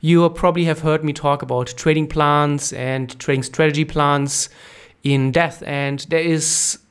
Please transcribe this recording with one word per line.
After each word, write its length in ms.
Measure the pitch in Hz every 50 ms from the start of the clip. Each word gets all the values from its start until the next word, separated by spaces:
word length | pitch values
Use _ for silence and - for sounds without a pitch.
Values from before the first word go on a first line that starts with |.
you 280 | - 156 170 170 170 165
probably 360 | 165 - - 180 170 175 170
have 140 | 165 156 160
heard 240 | 156 156 151 156 151
me 80 | 151
talk 300 | 143 - - 143 143 143
about 260 | - 131 139 123 123 120 -
trading 320 | - - 160 156 160 156
plans 640 | 147 - 156 151 147 147 147 147 147 143 143 - -
and 480 | - 131 127 127 131 131 131 123 - -
trading 240 | - - 139 135 127
strategy 400 | - - - 160 156 147 151 156
plans 640 | 151 - 156 147 143 143 143 139 139 - - - - - - - - - - - - _ _ _
in 280 | 139 139 135 131 135
depth. 300 | 127 170 170 151 - - -
And 340 | - 143 143 143 139 139 139 - -
there 120 | 165 160
is 580 | 165 170 165 156 143 - - - - - - - _ _